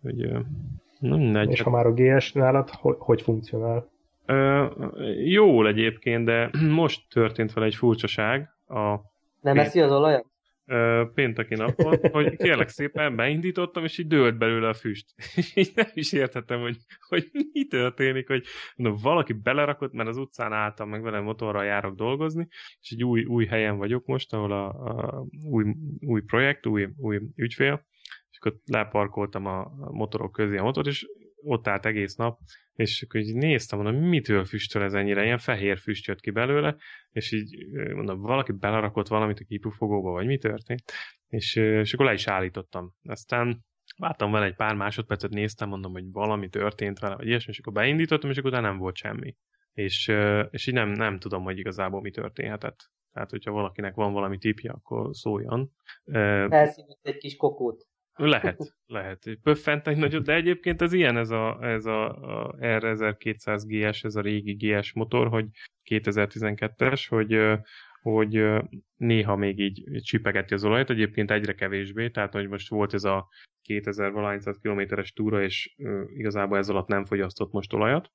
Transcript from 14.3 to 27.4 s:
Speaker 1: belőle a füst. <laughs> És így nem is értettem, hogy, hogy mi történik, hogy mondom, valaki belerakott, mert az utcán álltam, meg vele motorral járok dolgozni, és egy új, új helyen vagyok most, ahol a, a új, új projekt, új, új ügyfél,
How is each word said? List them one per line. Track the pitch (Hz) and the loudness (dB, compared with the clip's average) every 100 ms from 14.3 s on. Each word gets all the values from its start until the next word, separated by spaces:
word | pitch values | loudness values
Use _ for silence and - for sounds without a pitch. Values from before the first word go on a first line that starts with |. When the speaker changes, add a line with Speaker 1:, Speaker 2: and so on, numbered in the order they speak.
| 113 | 6
Speaker 1:
belőle | 113 113 113 | 2 2 2
a | |
füst. | 110 113 104 - _ | 0 -4 -8 -10 _
<laughs> | - - | -8 -2
És | 180 - | 0 2
így | 185 - | 2 2
nem | 220 | -2
is | - 151 | 0 -2
értettem, | - 131 127 120 120 | 0 0 -2 -6 -4
hogy, | 120 117 _ - _ | -4 -6 _ -20 _
hogy | 175 165 285 302 | -2 -2 -4 -2
mi | - 277 | -2 -2
történik, | 127 123 123 135 131 127 | 2 0 2 0 0 0
hogy | 131 123 - - _ | -2 -2 -16 -18 _
mondom, | 120 104 | -2 2
valaki | 117 170 151 | 2 2 2
belerakott, | 110 104 139 147 143 135 | -2 0 2 0 0 -6
mert | 113 110 | -4 -4
az | 117 | -4
utcán | 135 - 117 | -8 -6 -4
álltam, | 107 107 104 107 | -2 -2 -4 -8
meg | 107 | -6
vele | 113 107 | -6 -4
motorral | 104 113 113 104 101 | -4 -4 -4 -2 0
járok | 101 101 95 | -2 -4 -4
dolgozni, | 110 139 156 156 170 - - - | -4 -2 -2 -4 -8 -12 -20 -20
és | - | -14
egy | 117 | -4
új, | 123 117 | 2 2
új | 113 117 110 | 2 0 2
helyen | 110 107 101 | 2 0 0
vagyok | 101 123 123 | -2 -4 -2
most, | 131 - | -6 -4
ahol | 110 104 | -4 -2
a, | 101 98 | -2 -4
a | 135 127 - - 131 131 147 156 | -8 -8 -6 -6 -6 -12 -12 -2
új, | 120 104 113 156 147 | 0 0 -2 -6 -10
új | 147 113 | -2 -2
projekt, | 104 117 135 143 113 | 0 0 2 0 -2
új, | 104 98 147 | -2 -2 -4
új | 123 104 110 | -4 -4 -6
ügyfél, | - | -6